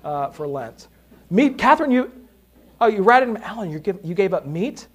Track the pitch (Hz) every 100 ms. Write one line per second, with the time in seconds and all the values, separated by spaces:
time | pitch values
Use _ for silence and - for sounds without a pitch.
0 | 151 147 139 - 147 139 113 - - _
1 | _ - _ 185 285 269 240 302 302 247
2 | 254 - - _ _ _ _ _ 226 214
3 | 190 247 254 214 - 220 190 151 175 185
4 | 160 175 196 170 139 160 247 - -